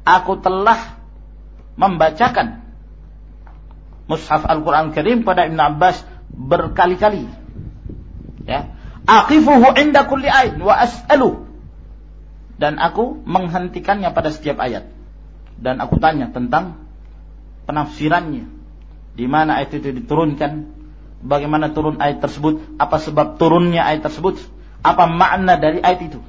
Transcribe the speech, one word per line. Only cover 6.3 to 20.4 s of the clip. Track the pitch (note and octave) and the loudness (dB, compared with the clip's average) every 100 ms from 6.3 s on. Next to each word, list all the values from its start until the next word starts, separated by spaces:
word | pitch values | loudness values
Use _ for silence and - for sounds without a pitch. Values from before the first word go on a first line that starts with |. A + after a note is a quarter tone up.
berkali-kali. | - C3 E3 D#3+ - F3+ F3+ G#3 G3 A#2 - - - - - - - - - - - - | -14 -2 0 0 0 0 2 0 0 -8 -14 -18 -16 -16 -16 -16 -16 -16 -18 -18 -16 -8
Ya. | C3+ - - - - - | -6 -6 -16 -18 -10 4
"Aqifuhu | A3 - D#4 A#3+ C#4+ B3 B3+ | 4 6 4 6 8 8 6
inda | D4 C#4+ C#4 | 4 4 2
kulli | C4+ C4+ | 0 2
ayat | B3 B3+ D3+ | 4 2 0
wa | F3+ G#3 | 2 2
as'aluh." | A#3 - - C#4+ A#3+ - - - - - - - - - - - - - | 2 -2 2 4 4 0 -12 -20 -20 -20 -20 -20 -20 -20 -20 -20 -20 -4
Dan | D3 D3+ | -4 0
aku | E3+ E3+ B3 D4+ | -2 0 -4 -4
menghentikannya | - F3 F3+ F3+ F3+ - - G3+ F3+ | -4 -2 -2 -4 -6 -8 -2 -2 0
pada | E3 D#3 | -2 -2
setiap | D3+ D3 C#3 | -4 -6 -4
ayat. | B2+ G#2 - - - - - - - - | -4 -6 -10 -20 -20 -20 -20 -20 -20 -10
Dan | B2 B2+ | -6 -6
aku | C3 - | -2 2
tanya | D#3+ D3+ A#2+ | 2 0 -6
tentang | B2 B2 D3 F3+ E3 - - - - - - - - | -6 -2 -2 -4 -12 -20 -20 -20 -20 -20 -20 -20 -20
penafsirannya. | - D3+ D3 - D3 E3+ E3 C3+ G#2+ - - - - - - - | -8 -6 -6 -4 -2 -2 -2 -10 -10 -18 -20 -20 -20 -20 -20 -8
Di | B2 | -2
mana | D3 D#3 B2+ | 0 0 0
ayat | C#3 D3 | -4 -6
itu | D3 | -8
diturunkan? | B2+ A#2 D3+ D#3+ C#3+ | -10 -4 -2 -2 -2